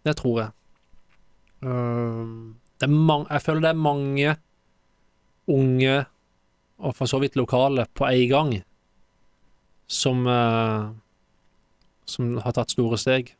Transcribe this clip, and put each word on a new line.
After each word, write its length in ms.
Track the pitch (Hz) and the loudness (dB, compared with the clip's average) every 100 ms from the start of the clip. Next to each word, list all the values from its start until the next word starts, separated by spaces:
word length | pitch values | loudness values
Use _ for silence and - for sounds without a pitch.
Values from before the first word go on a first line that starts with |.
Det 120 | 156 147 | -2 -2
tror 220 | 127 117 | 0 -2
jeg. 80 | 110 - _ _ _ - _ _ _ _ _ _ | -4 -10 _ _ _ -20 _ _ _ _ _ _
Ehm, 920 | 131 123 120 120 117 113 113 113 113 - _ _ | -6 -4 -2 -2 -4 -6 -8 -12 -16 -20 _ _
det 100 | 135 | 2
er 40 | |
mang-, 340 | 151 160 147 151 | 4 4 2 0
jeg 100 | 147 | -4
føler 180 | - 156 | -2 0
det 80 | 160 | 0
er 80 | 160 | 2
mange 580 | 156 143 139 139 143 156 _ _ _ _ _ _ _ _ _ _ - | 0 0 -2 0 0 0 _ _ _ _ _ _ _ _ _ _ 0
unge, 580 | 139 131 127 131 135 139 _ _ _ _ _ _ _ | 2 2 2 2 2 -2 _ _ _ _ _ _ _
og 140 | 156 - | -8 -4
for 100 | 165 | -2
så 140 | 135 | 0
vidt 160 | 139 - | 0 0
lokale, 500 | 123 123 135 135 113 | 0 2 2 2 -4
på 100 | - 135 | -2 2
en 220 | 127 123 | 4 4
gang, 340 | 139 151 104 - _ _ _ _ _ _ _ _ _ _ _ _ | 2 0 -4 -8 _ _ _ _ _ _ _ _ _ _ _ _
som, 360 | - 139 127 123 | -4 -2 0 0
eh, 640 | 123 117 113 113 110 107 110 _ _ _ _ _ _ _ _ _ _ - | 2 2 2 0 -2 -6 -12 _ _ _ _ _ _ _ _ _ _ -14
som 280 | - 120 120 | -6 -4 -2
har 140 | 120 | -4
tatt 180 | 123 113 | -4 -4
store 280 | - 117 113 | -2 0 0
steg. 340 | - 131 123 | 0 0 -2